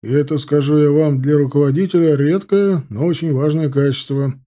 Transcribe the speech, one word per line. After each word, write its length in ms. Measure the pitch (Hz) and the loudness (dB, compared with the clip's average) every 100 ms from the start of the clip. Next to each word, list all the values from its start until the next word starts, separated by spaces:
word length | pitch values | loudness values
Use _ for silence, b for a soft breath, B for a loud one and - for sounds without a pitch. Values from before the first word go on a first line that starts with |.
И 60 | 107 | -2
это, 300 | 139 143 156 | -2 0 -4
скажу 400 | 139 147 139 151 | 0 0 2 2
я 120 | 147 | 4
вам, 300 | 147 156 135 | 2 2 0
для 160 | 135 147 | 0 0
руководителя 800 | 139 143 143 139 190 175 165 143 | 2 0 0 0 0 2 2 2
редкое, 680 | 143 185 196 196 196 185 131 | 2 0 0 0 2 -2 -4
но 160 | 104 | -4
очень 300 | 165 151 165 | -2 -2 -2
важное 340 | 135 151 156 156 | -2 0 0 -2
качество. 640 | 135 139 135 - 139 139 131 | -2 -2 -2 -6 -4 -4 -6